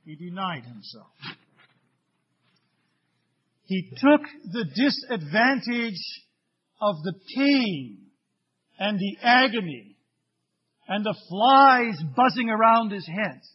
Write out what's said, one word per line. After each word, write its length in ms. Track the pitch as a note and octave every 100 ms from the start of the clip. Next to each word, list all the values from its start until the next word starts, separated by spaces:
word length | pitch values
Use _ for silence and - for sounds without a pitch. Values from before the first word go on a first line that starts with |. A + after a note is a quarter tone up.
| -
He 80 |
denied 500 | D#3 F3 F3+ F#3+ D#3
himself. 460 | A#2+ A2+ G2 A#2 G#2 _ C3 - _ _ _ _ _ _ _ _ _ _ _ _ _ _ _ _ _ _ _ _ _ _
He 260 | _ F#3+ F3+
took 300 | - C4+ D4 D4 -
the 200 | G#3 G3+
disadvantage 1400 | F3 G3 C#4 - - A#3 D3+ F3+ B3 C4+ A3+ A#3+ A#3 F3 - - _ _ _ _ _ _
of 140 | G#3 E3
the 120 | D#3+ F3+ - A3
pain 640 | C#4 C#4 A3+ E3 B2 G2+ - _ _ _ _ _ _ _
and 200 | G3 G#3
the 180 | G3 -
agony 760 | A#3+ B3 C4 A3+ F3+ C3 G#2+ _ _ _ _ _ _ _ _ _ -
and 180 | G3
the 120 | G#3+ F#3+ -
flies 720 | F#3 A#3+ C4+ C#4 B3+ A#3 F3 D#3
buzzing 340 | C3 B3+ A3+ A#3
around 440 | A3 A3 A3+ A3+
his 140 | G3 E3
head. 320 | F3 G#3 C3 -